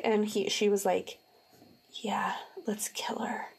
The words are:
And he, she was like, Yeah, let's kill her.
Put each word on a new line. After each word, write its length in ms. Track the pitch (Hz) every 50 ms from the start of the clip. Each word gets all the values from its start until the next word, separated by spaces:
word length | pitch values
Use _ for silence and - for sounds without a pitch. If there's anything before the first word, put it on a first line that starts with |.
| -
And 200 | 233 220 208 208
he, 220 | 214 - 214 190 196
she 200 | - - 214 208
was 160 | 202 196 -
like, 340 | 190 180 185 - - - - _ _ _ _ _ _ - - - - - _ _ _
Yeah, 420 | - - - 208 190 - - - - - - - - - -
let's 220 | - 208 214 - -
kill 320 | - - - - 226 -
her. 260 | 226 - 220 214 - - -